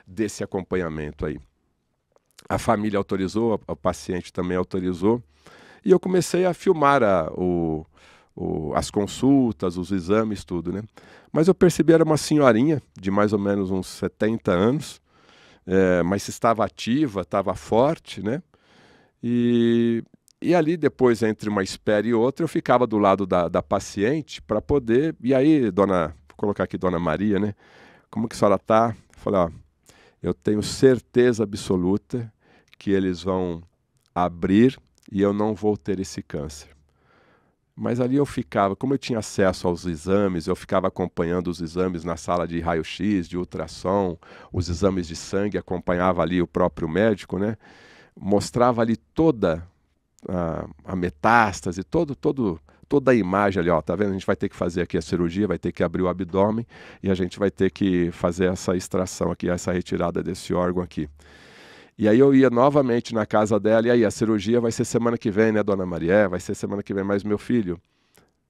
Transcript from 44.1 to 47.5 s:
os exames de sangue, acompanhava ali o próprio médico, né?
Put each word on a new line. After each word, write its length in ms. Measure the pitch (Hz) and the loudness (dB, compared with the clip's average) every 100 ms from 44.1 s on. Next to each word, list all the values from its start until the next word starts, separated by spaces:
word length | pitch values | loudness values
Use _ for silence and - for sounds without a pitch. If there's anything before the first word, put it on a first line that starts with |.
| 82 - - - | -6 -14 -20 -10
os 160 | 92 82 | -6 -4
exames 400 | 85 98 95 80 | 0 0 0 -6
de 80 | 82 | -10
sangue, 400 | - 98 104 92 | -6 -4 -2 -6
acompanhava 640 | - 90 - 87 92 87 | -6 -8 -2 0 2 2
ali 220 | 82 87 | 0 0
o 40 | 87 | 0
próprio 400 | 90 87 - 82 | 0 0 0 -4
médico, 520 | 85 113 101 - 92 | 0 2 0 -4 -4
né? 180 | 104 | -4